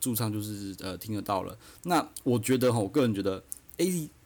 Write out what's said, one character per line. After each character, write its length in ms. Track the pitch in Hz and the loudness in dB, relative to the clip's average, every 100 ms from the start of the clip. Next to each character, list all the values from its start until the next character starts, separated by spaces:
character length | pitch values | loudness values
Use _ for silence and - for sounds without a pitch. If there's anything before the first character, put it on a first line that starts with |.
驻 140 | 131 | -2
唱 180 | 113 113 | 0 -2
就 80 | 104 | -2
是， 340 | 104 101 98 90 | -6 -8 -10 -8
呃， 160 | 95 87 | -8 -8
听 180 | 107 | -6
得 60 | 104 | -6
到 220 | - 95 | -2 -2
了。 140 | 92 95 - - | -2 -10 -18 -10
那 260 | 175 147 - - | 0 0 0 -4
我 160 | 135 120 | 0 2
觉 180 | 117 131 | 4 4
得 160 | 127 | 4
哈， 60 | 117 | 4
我 100 | 98 | 2
个 140 | 143 | 2
人 100 | 120 | 2
觉 80 | 98 | 2
得 200 | 95 95 - - - - | 0 -2 -6 -16 -10 -2
A 300 | 180 180 151 - | 0 0 -4 -8